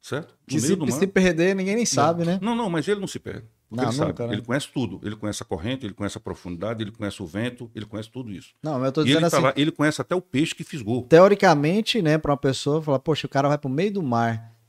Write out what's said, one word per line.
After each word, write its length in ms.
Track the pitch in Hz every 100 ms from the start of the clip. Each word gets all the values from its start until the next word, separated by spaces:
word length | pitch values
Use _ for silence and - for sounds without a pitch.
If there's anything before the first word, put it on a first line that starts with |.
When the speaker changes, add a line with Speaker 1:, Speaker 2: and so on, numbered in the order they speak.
Speaker 1:
certo? 300 | - 131 165
No 140 | _ -
Speaker 2:
Que 80 | 131
Speaker 1:
meio 100 | 123
Speaker 2:
se, 100 | 180
Speaker 1:
do 100 | 131
mar. 60 | 127
Speaker 2:
se 80 | 190
perder, 480 | 196 185 160 180
ninguém 200 | 196 185
nem 100 | 214
Speaker 1:
Não. 20 | 233
Speaker 2:
sabe, 380 | 139 147 170
né? 140 | 170 185
Speaker 1:
Não, 140 | 202
não, 160 | 233 226
mas 180 | 165 143
ele 120 | 208
não 60 | 180
se 120 | -
perde. 280 | - 95 113 _ _
Porque 140 | 117
Speaker 2:
Não, 60 | 131
Speaker 1:
ele 60 | 123
sabe. 120 | 98
Speaker 2:
nunca, 140 | 82 120
né? 40 |
Speaker 1:
Ele 80 | 104
conhece 260 | 117 131 -
tudo. 280 | - 117 95
Ele 140 | 104 107
conhece 260 | 104 101
a 40 | -
corrente, 380 | 95 98 131
ele 100 | 113
conhece 220 | - 101 107
a 40 |
profundidade, 640 | - 90 90 87 101 113
ele 80 | 104
conhece 300 | - 104 -
o 40 | 90
vento, 440 | 92 120 120 117
ele 100 | 110
conhece 260 | 104 107 110
tudo 200 | 127 120
isso. 220 | 90 - _
Speaker 2:
Não, 120 | 151 135
mas 80 | 131
eu 60 |
tô 100 | 135
Speaker 1:
E 20 |
Speaker 2:
dizendo 200 | 123 151
Speaker 1:
ele 60 | 165
tá 60 | 156
Speaker 2:
assim, 100 | 131
Speaker 1:
lá, 60 | 135
ele 140 | 151
conhece 300 | - 147 147
até 140 | 123
o 80 | 180
peixe 320 | - 131 165
que 100 | -
fisgou. 380 | 170 160 104 123
Speaker 2:
teoricamente, 1000 | 120 165 190 202 190 147 147 196 220 233
né, 160 | 160 156
pra 140 | 151
uma 40 | 143
pessoa 420 | 139 127 - 151
falar, 180 | 151 135
"Poxa, 280 | - 147 135
o 40 |
cara 180 | 139 139
vai 100 | 147
pro 100 | 139
meio 240 | 131 202
do 100 | 202
mar 500 | 147 117 117 110 113 _